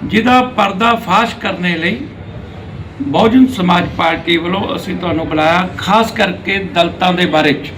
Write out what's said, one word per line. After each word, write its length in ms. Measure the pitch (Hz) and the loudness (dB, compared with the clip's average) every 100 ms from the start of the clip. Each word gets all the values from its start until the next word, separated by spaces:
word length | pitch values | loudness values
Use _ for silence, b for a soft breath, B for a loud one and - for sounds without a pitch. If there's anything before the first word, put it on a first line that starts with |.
ਜਿਹਦਾ 380 | - 208 226 254 247 - | 0 0 4 4 2 0
ਪਰਦਾ 380 | 202 190 233 - - | -2 2 2 0 2
ਫਾਸ਼ 300 | 196 233 - | 2 2 -2
ਕਰਨੇ 360 | 208 190 180 170 | -6 -2 -2 0
ਲਈ 180 | 165 233 - - - - - - - - - - | -2 -4 -8 -14 -14 -14 -14 -16 -16 -14 -14 -8
ਬਹੁਜਨ 460 | 139 156 220 254 254 - | -2 2 4 6 4 4
ਸਮਾਜ 320 | 180 175 - - | 2 2 0 0
ਪਾਰਟੀ 400 | 165 165 - 170 | 0 0 0 0
ਵੱਲੋਂ 400 | 170 190 208 - | 0 -2 -4 -6
ਅਸੀਂ 200 | - 175 | -6 -6
ਤੁਹਾਨੂੰ 320 | 180 156 160 | -2 -2 -2
ਬੁਲਾਇਆ, 400 | 156 156 175 180 - | 0 2 2 0 -4
ਖਾਸ 340 | - 208 220 | 2 2 2
ਕਰਕੇ 460 | - 196 180 - 196 185 | 0 -2 -2 -4 -4 -2
ਦਲਿਤਾਂ 380 | 170 170 - 185 | 0 0 2 0
ਦੇ 140 | 180 175 | 2 2
ਬਾਰੇ 240 | 156 151 | 2 2
'ਚ 180 | 131 - | 0 -4